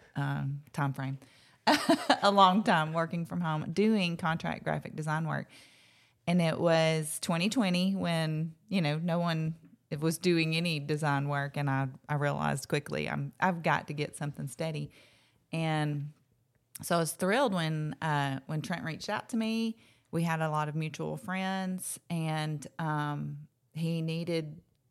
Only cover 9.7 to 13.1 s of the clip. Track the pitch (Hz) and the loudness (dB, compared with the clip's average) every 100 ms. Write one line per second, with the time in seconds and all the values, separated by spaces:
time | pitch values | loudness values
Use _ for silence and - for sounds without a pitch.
9.7 | - _ 147 160 160 180 170 160 160 175 | -20 _ -2 0 2 4 4 4 2 0
10.7 | 156 143 151 151 143 143 143 143 147 143 | 0 -2 0 2 2 0 -2 -2 -2 0
11.7 | 135 135 135 - 147 143 143 147 143 - | 0 0 -4 -4 0 2 0 0 -2 -2
12.7 | 147 147 - 147 | -2 -2 -4 -2